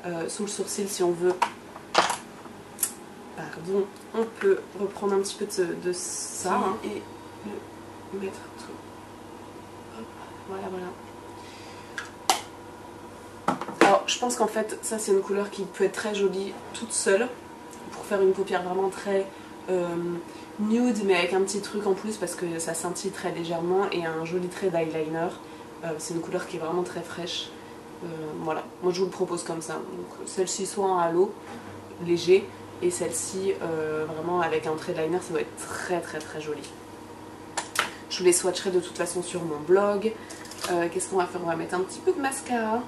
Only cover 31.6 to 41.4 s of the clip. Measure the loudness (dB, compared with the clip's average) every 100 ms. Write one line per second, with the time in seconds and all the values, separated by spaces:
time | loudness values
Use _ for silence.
31.6 | -12 -12 -12 -6 2 4 8 6 6 -10
32.6 | -12 0 0 2 0 -2 -2 0 0 0
33.6 | 0 0 0 0 -2 -2 2 2 4 2
34.6 | 2 -2 0 0 2 2 2 -2 -2 -6
35.6 | -8 -6 0 0 0 -8 -6 -6 -4 -6
36.6 | -8 -12 -14 -14 -14 -14 -14 -14 -8 -6
37.6 | -2 -2 -2 -6 -8 6 6 8 2 0
38.6 | 2 2 0 -2 -2 -2 -2 -4 -2 -4
39.6 | 6 8 8 4 2 -2 -10 -12 -12 -8
40.6 | 0 2 2 0 2 2 2 0